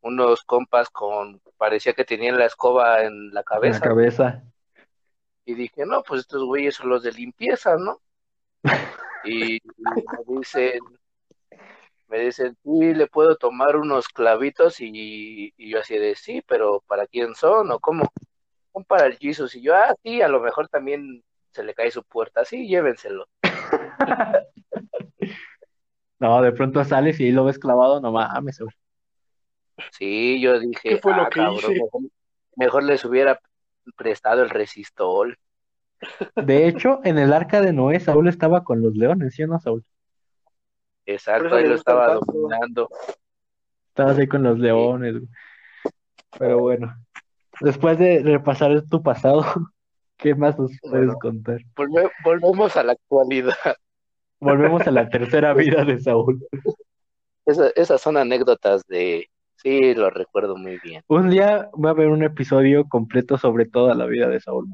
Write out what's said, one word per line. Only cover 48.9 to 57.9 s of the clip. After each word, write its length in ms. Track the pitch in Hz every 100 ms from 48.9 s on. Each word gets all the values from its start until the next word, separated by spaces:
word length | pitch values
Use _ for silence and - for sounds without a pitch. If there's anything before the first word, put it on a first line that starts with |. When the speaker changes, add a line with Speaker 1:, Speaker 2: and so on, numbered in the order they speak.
| 165
Speaker 2:
pasado, 380 | 160 120 131 147
<laughs> 320 | 151 175 160 _ _ _ _ _
¿qué 180 | 147 143
más 220 | 147 151
nos 120 | 131 131
puedes 260 | 143 131 131
Speaker 1:
Bueno, 120 | 113
Speaker 2:
contar? 400 | 120 113 113 117 - -
Speaker 1:
volve-, 360 | 143 160 185 -
volvemos 540 | 160 170 170 185 208 -
a 60 |
la 100 | 120
actualidad. 640 | 123 _ 135 131 135 127 123 160 - _ _ _ _ _ _
Speaker 2:
Volvemos 480 | 143 139 151 170 165
a 40 |
la 160 | 131 117
tercera 440 | 120 120 156 147
Speaker 1:
<laughs> 0 |
Speaker 2:
vida 300 | 139 151 156 143
de 140 | 123
Saúl. 480 | 127 117 120 127 135 139 - - - _ _ _ _ _ -
Speaker 1:
Esa, 240 | 147 139 -
esas 260 | 170